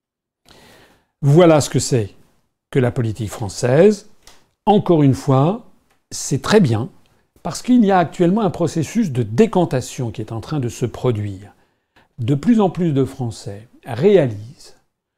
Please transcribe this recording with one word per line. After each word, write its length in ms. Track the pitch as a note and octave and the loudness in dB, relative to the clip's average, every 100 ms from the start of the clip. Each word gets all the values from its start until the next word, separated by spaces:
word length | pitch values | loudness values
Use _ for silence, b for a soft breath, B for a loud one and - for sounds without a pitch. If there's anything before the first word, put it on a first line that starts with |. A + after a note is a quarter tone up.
| _ _ _ _ _ b b b b b b - | _ _ _ _ _ b b b b b b -4
Voilà 400 | C#3 D#3 E3+ D#3 | 4 6 6 6
ce 80 | - | 2
que 80 | C3 | -4
c'est 380 | - B2+ G2+ - _ _ _ _ _ | -2 -2 -4 -10 _ _ _ _ _
que 80 | C#3 | -2
la 100 | A#2+ | -2
politique 400 | C3 A2 G#2 G#2 | -2 -6 -6 -10
française. 800 | - G2+ - B2 C#3 G3+ G#3 - _ b b b _ - | -10 -12 -6 0 4 4 2 -8 _ b b b _ 0
Encore 380 | G3+ - D#3+ | 2 2 2
une 100 | C#3 | 2
fois, 540 | B2 - C3 D#3 A#3+ - _ _ _ - | 2 0 2 2 -2 -10 _ _ _ -16
c'est 320 | - - C3+ | -12 -8 -6
très 200 | - G#3+ | 2 2
bien, 280 | C#3+ A2 C3+ _ _ _ _ _ | 2 0 -4 _ _ _ _ _
parce 180 | F3 - | -12 -8
qu'il 240 | - B3 G3 | 0 2 4
y 60 | |
a 80 | F#3 | 2
actuellement 420 | E3+ - F3 G#3 | 0 0 0 0
un 80 | G3 | -2
processus 640 | - E3 E3 C#3 A3+ F#3+ | -2 -4 -4 -4 -2 -2
de 100 | B2+ | -2
décantation 880 | G#2 A#2 A3 F#3 E3 - - - A#2 | -2 2 2 2 0 -4 -6 -8 -8
qui 120 | G2+ | -8
est 100 | G#2+ | -10
en 100 | A2+ | -10
train 180 | - D3+ | -8 -6
de 100 | A#2+ | -6
se 180 | - A#2+ | -6 -8
produire. 680 | - B2+ G#2+ G2+ F#2+ G2+ _ _ _ _ _ _ - | -4 -4 -4 -6 -12 -18 _ _ _ _ _ _ -8
De 160 | A2+ | -4
plus 260 | C#3+ G3 A3 | -2 2 2
en 120 | F#3+ | 2
plus 200 | D#3+ F3 | 0 -2
de 140 | C#3 C3 | 0 -2
Français 640 | - A#2+ - G#2+ G2+ A2+ _ - | -4 -10 -10 -14 -16 -18 _ -12
réalisent 920 | A#2 F#3+ F#3+ C3 G#2 A2+ - - _ _ _ _ | 0 4 4 2 -4 -14 -20 -20 _ _ _ _